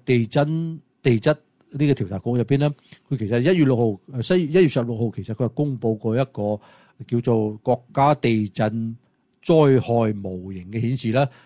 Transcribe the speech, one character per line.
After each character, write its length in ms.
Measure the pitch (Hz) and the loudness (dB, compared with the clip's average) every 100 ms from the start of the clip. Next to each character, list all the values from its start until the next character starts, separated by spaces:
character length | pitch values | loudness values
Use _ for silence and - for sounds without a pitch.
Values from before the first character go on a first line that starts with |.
| - | 0
地 200 | 123 113 | 0 2
震， 540 | 143 147 160 165 165 _ _ | 0 0 -2 -6 -10 _ _
地 160 | 135 113 | 0 2
質 160 | 151 151 _ _ _ | 2 -2 _ _ _
呢 160 | 135 147 | -2 0
個 60 | |
調 140 | 131 95 | 0 -2
查 120 | 95 | -6
局 100 | 120 | -4
入 140 | 123 113 | -2 0
邊 120 | 139 | 0
咧， 100 | 147 143 _ - _ | 0 -4 _ -20 _
佢 80 | 131 | -6
其 100 | 104 | -2
實 100 | 120 | 0
一 160 | 139 180 | 2 4
月 80 | 135 | 4
六 100 | 120 | 4
號， 80 | 113 98 - | 0 -2 -8
呃， 240 | 131 - 185 | -8 0 0
一 160 | 151 | 2
月 160 | 180 165 | 4 4
十 120 | 131 | 2
六 160 | 117 113 | -4 -4
號， 140 | 117 | -4
其 80 | 98 | -4
實 120 | 95 | -10
佢 120 | 107 120 | -4 -4
係 40 | |
公 260 | - 147 123 | -2 -4 -2
布 180 | 113 107 | -2 -2
過 200 | 113 117 | -2 -2
一 80 | 135 | -2
個 260 | - 104 104 - _ _ _ - | -4 -4 -4 -8 _ _ _ -4
叫 140 | 120 | -2
做 300 | 120 113 107 107 | 0 0 0 -4
國 280 | - 120 _ | -4 -4 _
家 220 | - 143 143 | 0 2 2
地 320 | 120 110 104 | 0 0 -2
震 480 | - 107 113 113 117 _ _ _ _ | -2 -2 -2 -6 -10 _ _ _ _
災 360 | - 160 143 131 | 2 4 6 4
害 320 | - 117 110 | 2 0 0
模 380 | 104 98 92 92 | -2 -8 -10 -12
型 180 | 95 90 | -14 -10
嘅 80 | 113 | -6
顯 160 | 113 131 | -4 -4
示 160 | 113 | -2
啦， 160 | 123 139 - | 0 -2 -4